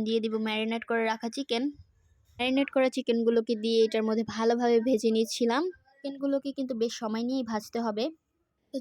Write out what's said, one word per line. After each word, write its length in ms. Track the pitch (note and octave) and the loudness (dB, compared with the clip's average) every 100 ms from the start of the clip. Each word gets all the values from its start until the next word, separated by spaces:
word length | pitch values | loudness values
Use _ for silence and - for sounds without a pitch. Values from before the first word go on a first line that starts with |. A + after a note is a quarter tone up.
| A3 | 0
দিয়ে 120 | A3+ | 0
দিব 100 | A3 A3 A3 | 0 -2 -2
ম্যারিনেট 360 | G#3+ A3 A3+ - | -2 -2 -4 -2
করে 140 | A#3 A3+ | 0 0
রাখা 160 | A3+ A#3 C#4 | -2 -4 -6
চিকেন। 280 | C4+ A#3 C#4+ C#4+ - _ _ _ _ - | -2 0 -2 -6 -18 _ _ _ _ -4
ম্যারিনেট 320 | B3+ C4 C#4 C4+ | 0 2 2 2
করা 120 | C4 C4 | 2 2
চিকেনগুলোকে 580 | A#3+ A#3 A3+ A#3 A3+ A3 | 0 2 4 2 2 -2
দিয়ে 160 | A3+ A3+ A3 | 2 4 4
এটার 180 | A3 A3 | 2 0
মধ্যে 160 | A3 A3 G#3+ | 0 -2 0
ভালোভাবে 420 | A3+ A#3+ A#3+ A#3 A#3 | 2 2 4 4 4
ভেজে 220 | A3 A3+ A3 | 2 2 2
নিচ্ছিলাম। 460 | A3+ - A#3 B3 F4+ - _ | 0 0 0 0 -2 -6 _
চিকেনগুলোকে 600 | _ C#4 C#4 C#4 C#4 C#4 C4+ | _ -10 -4 -2 -2 -4 -6
কিন্তু 160 | B3+ A#3 | -6 -2
বেশ 120 | A#3 - | -2 -2
সময় 220 | A3 A3 A#3+ | -4 -4 -2
নিয়েই 180 | C4+ A3+ | -2 -2
ভাজতে 280 | A3 - A#3 A3+ | -6 -4 -4 -4
হবে। 200 | G#3 C#4 D#4+ _ _ _ _ _ | -2 -4 -6 _ _ _ _ _
তো 40 | C4+ | -8